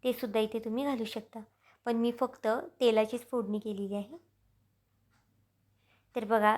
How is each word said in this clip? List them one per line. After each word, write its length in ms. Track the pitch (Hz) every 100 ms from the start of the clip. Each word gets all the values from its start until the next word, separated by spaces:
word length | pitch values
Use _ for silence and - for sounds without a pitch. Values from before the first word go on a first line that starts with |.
ते 80 | 254
सुद्धा 280 | 240 240 214
इथे 180 | 220 226
तुम्ही 260 | 220 226
घालू 200 | 285 262
शकता, 360 | 220 220 220 226 214 _ _ _ -
पण 100 | 233
मी 160 | 233
फक्त 360 | 240 247 - 220 233 359 _
तेलाचीच 480 | 247 220 214 240 -
फोडणी 280 | 247 202 214
केलेली 360 | 214 196 202
आहे. 220 | 202 202 330 _ _ _ _ _ _ _ _ _ _ _ _ _ _ _ _ _ _ _ 247
तर 80 |
बघा, 300 | 214 226 208